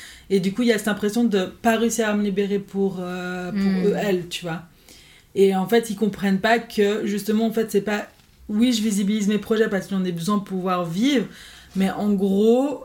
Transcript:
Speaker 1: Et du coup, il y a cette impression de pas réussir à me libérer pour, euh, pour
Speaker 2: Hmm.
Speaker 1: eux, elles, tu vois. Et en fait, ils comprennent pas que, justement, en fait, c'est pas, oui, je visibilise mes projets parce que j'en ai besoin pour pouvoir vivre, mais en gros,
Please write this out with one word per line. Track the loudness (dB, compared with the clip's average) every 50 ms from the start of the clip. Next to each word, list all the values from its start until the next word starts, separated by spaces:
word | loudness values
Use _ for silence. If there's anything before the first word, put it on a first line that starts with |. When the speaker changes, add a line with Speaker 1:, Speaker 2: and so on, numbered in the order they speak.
| -20 -20 -20 -18 -6 0
Speaker 1:
Et | 0 0
du | 0 0 -2
coup, | 0 2
il | 2
y | 2
a | 2
cette | 0 -2
impression | -2 -2 -2 -2 0 2 2
de | 2 2 0 0
pas | -2 -6 -2 0 2 2 2
réussir | 2 0 0 0 0 0
à | 0
me | 0 0
libérer | 0 0 0 -2 0 -2 -4
pour, | -4 -4 -4 -2 -2 -2 -2 -4
euh, | -8 -8 -8 -8 -8 -8 -8 -8 -6 -6
pour | -2 0
Speaker 2:
Hmm. | 0 0 2 2 2
Speaker 1:
eux, | 2 2 0
elles, | 0 0 0 -2 -2 -4
tu | -10 -8 -6
vois. | -6 -8 -8 -10 -14 _ _ _ -20 -20 -20 -20 -20 -20 -20 -20 _ 2
Et | 4 4 4 4
en | 2 0 2
fait, | 2 2 2 0
ils | -2
comprennent | -2 -2 -2 -2 -2 0 0 0 2
pas | 2 2 2 2
que, | 0 -2 0 0 2 2 0 0 -2
justement, | -2 -4 -4 -2 -2 0 0 0 0
en | 0
fait, | -2 -2 0
c'est | 0 0
pas, | 0 0 -2 -4 -6 -8 -14 _ _ _ _ -18 -10 -4
oui, | 0 2 2 2 2
je | 2
visibilise | 0 0 0 0 0 0 0 0 0 0
mes | 0 0
projets | 0 0 2 2 2 2
parce | 0 -4 -4 -2
que | -2
j'en | -2 -2
ai | -2
besoin | -4 -4 -2 -2 -2 -2
pour | -2 -4 -6 -4
pouvoir | -2 -2 -2 -2 -2
vivre, | -4 -2 0 0 2 2 2 0 -2 -6 -18 -20 -20 -20 -20 -18 -8 -4
mais | -2 0 0
en | 0 -2 0 0 0
gros, | 2 2 2 2 4 4 6 4 4 2 0 -4 -8 -12